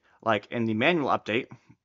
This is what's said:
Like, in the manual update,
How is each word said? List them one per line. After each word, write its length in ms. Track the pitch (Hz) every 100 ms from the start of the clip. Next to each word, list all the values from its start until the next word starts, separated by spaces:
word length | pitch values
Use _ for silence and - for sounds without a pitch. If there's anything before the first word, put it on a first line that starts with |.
| _ _
Like, 240 | 113 104 -
in 120 | 120
the 100 | 113
manual 360 | 110 143 175 120
update, 380 | 107 - 113 - - _ -